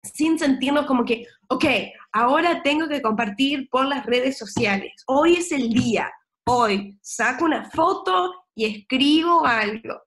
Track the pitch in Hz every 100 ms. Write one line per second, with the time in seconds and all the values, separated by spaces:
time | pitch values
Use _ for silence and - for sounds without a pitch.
0 | - - 311 320 294 208 254 294 285 254
1 | 233 226 - _ _ 254 311 226 175 -
2 | - 214 240 302 339 302 277 294 320 285
3 | 220 220 220 202 269 285 - 254 277 277
4 | 233 247 262 262 208 - 240 98 - -
5 | - 269 330 349 339 285 233 226 240 190
6 | 131 - _ _ - 247 226 196 202 -
7 | - - 226 262 330 247 208 320 330 381
8 | 370 370 359 - _ - 214 208 - 262
9 | 285 311 330 339 285 226 208 220 220 -